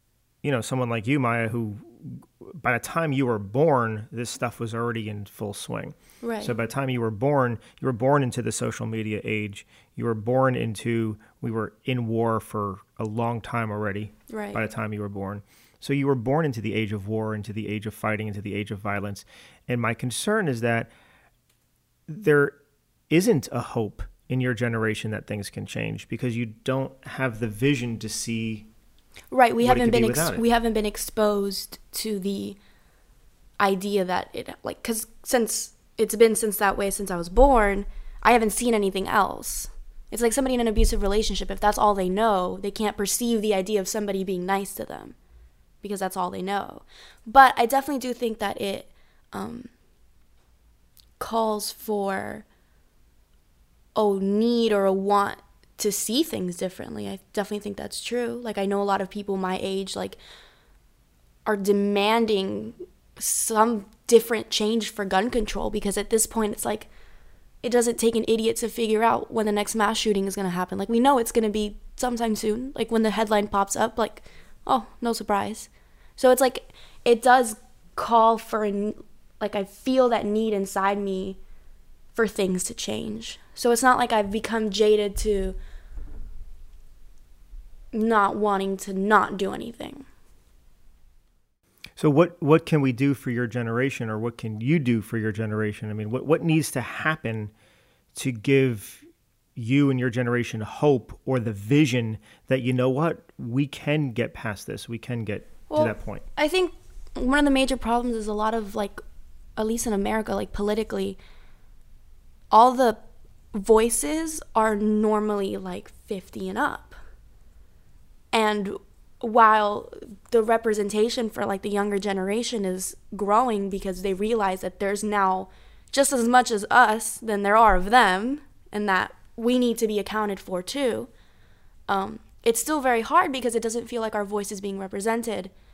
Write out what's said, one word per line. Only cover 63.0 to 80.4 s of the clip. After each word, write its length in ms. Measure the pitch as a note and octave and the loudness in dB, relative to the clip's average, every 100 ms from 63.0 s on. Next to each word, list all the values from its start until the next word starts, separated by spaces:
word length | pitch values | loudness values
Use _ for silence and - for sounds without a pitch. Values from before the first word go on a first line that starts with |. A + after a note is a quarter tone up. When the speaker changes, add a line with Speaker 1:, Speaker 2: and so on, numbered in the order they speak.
| _ - | _ -8
Speaker 2:
some 680 | - - - A3 A3+ A3+ G3 _ - | -4 -4 0 4 4 2 -4 _ 6
different 440 | A#3 A3+ A3+ - | 6 6 -2 -2
change 400 | - G#3+ A3+ G#3 | -2 0 0 -2
for 160 | - G3 | -4 0
gun 240 | F#3+ A3+ | 0 2
control 400 | B3 G#3+ G3+ D3+ | 0 -2 -4 -4
because 260 | G#3+ G3+ G3 | -2 -2 -2
at 140 | G3+ | 0
this 160 | A3 - | 0 0
point 260 | A3+ G#3+ | 0 -2
it's 120 | - - | -2 -4
like, 220 | G#3+ - - - - - - - - | -6 -8 -20 -20 -20 -20 -20 -20 -10
it 80 | A#3+ | 0
doesn't 280 | A#3+ A#3 A3+ | 2 2 2
take 160 | A3+ | 2
an 100 | A#3 - | 2 2
idiot 280 | A3+ A3 A3+ | 2 2 0
to 120 | A3 | -2
figure 340 | A3+ A3+ G#3+ | -2 0 4
out 300 | A3+ A#3+ - | 4 2 0
when 140 | A3+ G#3+ | -2 0
the 60 | |
next 220 | G#3 G#3 | 0 0
mass 220 | A3 G#3 A3+ | 0 2 2
shooting 300 | A3+ G3 G3 | 2 2 0
is 100 | G3 | -2
gonna 140 | F#3+ | -2
happen. 280 | F3 F3+ F#3+ | -2 -4 -4
Like, 120 | G3 | 0
we 100 | A#3 | 4
know 180 | C4 C4+ | 6 4
it's 140 | A#3 | 4
gonna 160 | A#3+ A3 | 2 0
be 300 | G#3 G#3 G3+ - - | 0 -4 -6 -16 -4
sometime 400 | B3 A#3 A#3 G#3 | -4 0 -2 0
soon. 360 | A3 G#3+ B3+ | -2 -2 -4
Like, 160 | - A3+ | -6 0
when 120 | A3+ | 2
the 80 | A3 | 2
headline 380 | G3+ A3 G#3+ G#3 | 2 2 2 2
pops 260 | G3+ G3 | 0 0
up, 240 | - A3+ - | 0 -2 0
like, 240 | - - - - - - - | -4 -4 -20 -20 -20 -10 -2
oh, 200 | C4 - - | -2 -2 -6
no 140 | A#3+ | -4
surprise. 560 | A3+ G#3 G3+ G3+ A3 - - - - - | -2 0 -2 -2 -8 -14 -20 -20 -20 -20
So 160 | - B3+ | 2 6
it's 120 | B3+ | 6
like, 280 | C4 - - - - - | 4 2 -10 -20 -20 -2
it 180 | - A#3 | 2 4
does 340 | B3+ B3+ A3+ A3 - - - - | 8 6 6 -4 -16 -20 -14 -8
call 400 | - A3+ A3+ A3+ | 2 6 6 4
for 280 | - A3 | 0 -2
a 40 | G#3+ | -2
n-, 360 | G3+ G#3 - - - - - G#3 | -2 -4 -6 -12 -20 -20 -6 -4
like, 80 | G#3 | -4
I 20 | F#3+ - - | -6 -6 0
feel 220 | C4 B3 | 4 4
that 180 | A3+ G#3 | 4 0
need 260 | G#3+ | 0